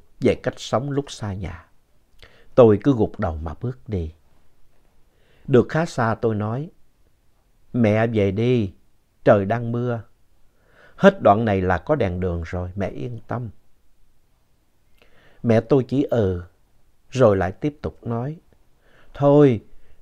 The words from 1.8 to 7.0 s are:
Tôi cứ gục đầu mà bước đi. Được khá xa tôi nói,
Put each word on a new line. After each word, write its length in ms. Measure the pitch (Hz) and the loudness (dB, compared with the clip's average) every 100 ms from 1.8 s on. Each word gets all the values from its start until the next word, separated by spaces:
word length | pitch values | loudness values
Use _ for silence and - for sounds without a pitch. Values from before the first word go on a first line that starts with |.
| _ _ _ - - _ - - | _ _ _ -20 -20 _ 0 6
Tôi 240 | 113 101 | 6 6
cứ 120 | 143 123 | 2 0
gục 240 | 95 - | -2 -4
đầu 180 | 95 80 | -6 -6
mà 160 | 80 76 | -10 -10
bước 280 | 120 131 - | -10 -10 -8
đi. 240 | 98 80 - _ _ - - - _ _ _ _ _ _ _ - | -8 -8 -12 _ _ -20 -20 -20 _ _ _ _ _ _ _ 2
Được 220 | 127 101 | 2 2
khá 160 | 156 170 | -2 -4
xa 300 | - 113 107 | -2 -2 -2
tôi 140 | 117 104 | -2 -2
nói, 340 | 107 120 160 - - _ | -4 -6 -10 -16 -20 _